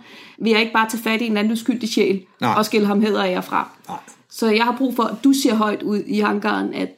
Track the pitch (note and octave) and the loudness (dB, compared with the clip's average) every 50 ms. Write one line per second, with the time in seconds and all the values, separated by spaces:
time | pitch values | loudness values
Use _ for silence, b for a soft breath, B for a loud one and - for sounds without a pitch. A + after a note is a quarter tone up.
0 | B B B B B B B - G3 A3+ A3 G#3+ A3+ A3 - A3 A3 A3+ - A3+ | B B B B B B B -2 0 2 2 2 2 2 0 0 0 0 -2 -4
1 | - A3 A3 A3 A#3+ A3+ G#3+ G#3 G#3+ A3 A#3 A3+ - - A#3+ - - A3 - - | -2 -2 -2 -2 -2 -2 0 0 0 0 -2 0 -2 -2 -2 -2 -4 -2 0 2
2 | G3+ - G3 F#3+ - _ _ _ - A#2+ - G#3 G#3+ - - G#3+ G#3 G3+ G#3 G3+ | 2 2 0 -2 -6 _ _ _ -2 0 2 2 0 2 0 0 2 2 2 2
3 | G#3+ G#3+ G3+ G#3 G3 F#3 F3+ F#3 F#3 - F#3+ F3 F3 - - - - - F3 - | 2 2 0 0 0 -2 -2 -4 -4 -4 -4 -4 -4 -6 -10 -18 -16 -14 -14 -14
4 | - - - _ _ _ - - A3+ A3+ G#3 A3 A#3 A#3+ A#3+ B3 C4+ B3 A3 - | -16 -20 -20 _ _ _ -6 -2 0 2 2 4 2 2 0 0 -2 -2 0 0
5 | A3+ - G#3 - - C#4 C4+ C4+ - C4 G#3+ A3 G#3+ G#3+ G3+ - - G3 G#3 G3+ | -2 -2 -2 2 4 4 4 4 2 2 2 2 2 0 0 -2 -2 -2 -2 -2
6 | - - G3+ G#3 G#3 G#3+ - G#3 G#3 G#3+ G#3 F#3+ G3 G3 - - - - - | -2 -2 0 0 2 0 0 0 -2 -2 -2 -2 -2 -4 -4 -6 -6 -6 -6